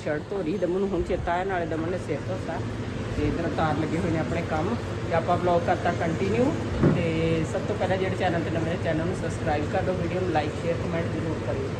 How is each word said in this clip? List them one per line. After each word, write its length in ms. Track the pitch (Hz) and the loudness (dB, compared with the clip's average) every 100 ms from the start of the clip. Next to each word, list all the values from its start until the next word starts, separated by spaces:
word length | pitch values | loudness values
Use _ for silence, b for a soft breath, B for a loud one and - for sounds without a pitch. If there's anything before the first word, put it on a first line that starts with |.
ਸ਼ਰਟ 180 | 165 151 - | -2 -4 -2
ਧੋ 120 | 202 | -4
ਰਹੀ। 160 | 160 190 | -2 0
ਦਮਨ 220 | 175 185 | 0 2
ਨੂੰ 100 | 196 | 0
ਹੁਣ 120 | 175 | 0
ਚੇਤਾ 300 | 175 180 - | 0 0 0
ਆਇਆ, 120 | 175 | 0
ਨਾਲੇ 220 | 196 185 165 | 0 -2 -2
ਦਮਨ 240 | 160 160 | -2 -2
ਨੇ 80 | 180 165 | -2 -4
ਸਿਰ 100 | 151 - | -4 -4
ਧੋਤਾ 260 | 185 - 165 - - - - - - | -4 -4 -4 -4 -4 -4 -4 -4 0
ਤੇ 100 | 151 | 0
ਇੱਧਰ 220 | 165 165 151 | 0 0 0
ਤਾਰ 200 | 160 147 | 0 2
ਲੱਗੇ 200 | 156 170 | 0 0
ਹੋਏ 140 | 175 | 2
ਨੇ 80 | 160 | 0
ਆਪਣੇ 240 | 151 170 165 | 0 0 0
ਕੰਮ 260 | 156 175 233 - - - | 0 0 -2 -2 -4 0
ਤੇ 40 | |
ਆਪਾਂ 240 | 165 170 175 | 0 2 2
ਵਲੌਗ 240 | 180 175 | 4 4
ਕਰਤਾ 300 | 180 170 180 | 4 2 2
ਕੰਟੀਨਿਊ। 540 | 170 170 165 190 226 269 - - - 170 160 | 0 0 0 2 4 2 2 -2 2 4 4
ਤੇ 500 | 165 160 165 165 160 | 2 2 2 2 0
ਸਭ 60 | 190 - | -2 -2
ਤੋਂ 80 | 208 | 0
ਪਹਿਲਾਂ 220 | 190 190 | 0 2
ਜਿਹੜੇ 180 | 185 185 | 0 0
ਚੈਨਲ 260 | 185 170 | 2 2
ਤੇ 80 | 151 | 0
ਨਵੇਂ 160 | 165 165 | 0 0
ਨੇ, 120 | 180 | 0
ਚੈਨਲ 220 | 175 160 165 | 0 0 0
ਨੂੰ 100 | 151 | -2
ਸਬਸਕ੍ਰਾਈਬ 560 | 165 - 165 151 147 | -2 -2 0 0 2
ਕਰ 100 | 190 | 0
ਦਿਓ, 120 | 175 | 0
ਵੀਡੀਓ 280 | 180 170 175 | 0 0 0
ਨੂੰ 100 | 180 | 0
ਲਾਈਕ, 200 | 156 151 - | 0 0 -2
ਸ਼ੇਅਰ, 140 | 160 165 | -2 -2
ਕੁਮੈਂਟ 220 | 180 170 151 | -2 -2 -2
ਜ਼ਰੂਰ 420 | 156 160 143 - | -2 -2 -2 -2
ਕਰਿਓ। 220 | - - - | -2 -2 -4